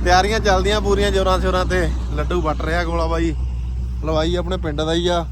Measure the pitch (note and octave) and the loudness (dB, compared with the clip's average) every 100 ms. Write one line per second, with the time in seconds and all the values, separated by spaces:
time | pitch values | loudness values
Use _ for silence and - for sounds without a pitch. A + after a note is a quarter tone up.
0 | F3+ F3+ F#3+ A3 G#3 F#3+ F#3+ G#3+ G3+ G3 | 4 4 4 2 2 2 2 2 2 2
1 | G3+ F#3+ F#3 F#3 F#3 F#3 F3+ F#3 E3 - | 2 2 2 2 2 0 0 0 0 -2
2 | - D3+ D3 F3+ D#3 D3 D#3 E3 E3+ E3+ | -4 -4 -2 -2 -2 -2 -2 -2 -2 -2
3 | E3 E3 E3 D#3 - - - - - - | -2 0 -2 -2 -4 -4 -6 -4 -4 -4
4 | D#3 D#3+ D#3+ F3 E3+ F#3 E3+ D3+ D#3 E3 | -2 0 0 0 -2 -4 -4 -2 0 0
5 | F3 F3 E3 | 2 0 -2